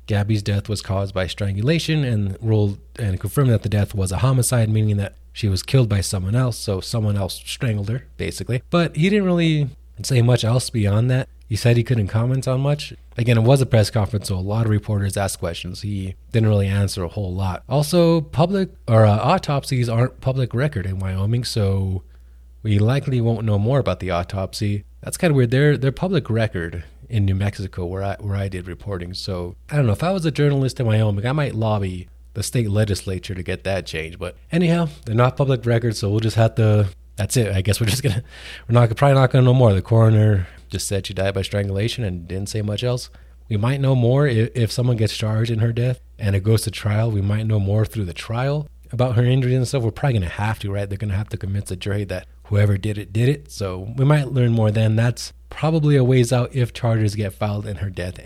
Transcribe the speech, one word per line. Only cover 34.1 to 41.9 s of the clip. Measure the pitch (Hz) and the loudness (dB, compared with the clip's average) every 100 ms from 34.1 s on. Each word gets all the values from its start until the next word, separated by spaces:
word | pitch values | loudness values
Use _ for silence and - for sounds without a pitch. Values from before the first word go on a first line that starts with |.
| 90 | -8
But | 90 - - | -12 -12 -4
anyhow, | 165 175 170 165 - - | 0 2 2 0 -6 -4
they're | |
not | 110 123 - | 2 2 2
public | 135 131 | 0 0
records, | 117 117 120 107 | 2 2 0 -2
so | 104 | 0
we'll | 107 | 0
just | 110 104 | 0 2
have | 113 - | 2 4
to, | 107 104 101 - - - | 4 4 2 -2 -16 -8
that's | 101 - | -2 0
it. | 107 95 | 0 0
I | |
guess | 92 101 | 0 0
we're | 110 | 0
just | 92 | 0
gonna, | 135 101 - - - - - | 0 -2 -6 -16 -18 -14 0
we're | |
not, | 117 120 113 | 4 4 4
probably | 143 | 4
not | 135 131 | 4 4
gonna | 135 127 | 4 6
know | |
more. | 127 120 | 6 6
The | 98 | 4
coroner | - 113 113 110 107 101 90 - - | 4 4 6 6 6 4 0 -8 -8
just | 95 - | -8 -4
said | 98 92 | -4 -4
she | |
died | 92 95 98 | -4 -2 -2
by | |
strangulation | 95 101 101 98 113 | -2 -2 -2 -2 -2